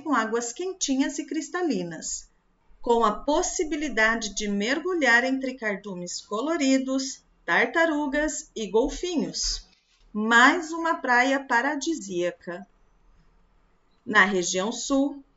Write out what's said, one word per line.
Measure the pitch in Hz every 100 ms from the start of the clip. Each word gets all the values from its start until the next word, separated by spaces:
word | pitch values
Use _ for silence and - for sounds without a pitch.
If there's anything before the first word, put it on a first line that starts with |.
com | 320
águas | 247 214 233 240
quentinhas | - 370 359 - 262 302 285
e | 294
cristalinas, | 311 294 349 349 202 170 160 - - - _ _ _ _ -
com | - 233
a | 220
possibilidade | 208 - 311 359 - 311 302 302 214 220 226 214 -
de | 208
mergulhar | 202 208 302 359 349 254 233
entre | 254 262 262 254
cardumes | 220 190 202 180 175 -
coloridos, | - 208 285 330 269 269 262 269 269 - _ _ -
tartarugas | 175 240 339 330 294 294 294 302 - - -
e | 208
golfinhos. | 214 277 - 349 320 175 156 - - - _ _ _ _
Mais | 208 220 233 262 349 311
uma | 330 330 330
praia | 262 240 262 269
paradisíaca. | 269 240 277 294 330 311 196 175 175 - - 175 196 _ _ _ _ _ _ _ _ _ _ _ _ _
Na | - 208 190
região | 190 170 185 202
sul, | 247 - 269 285 277 -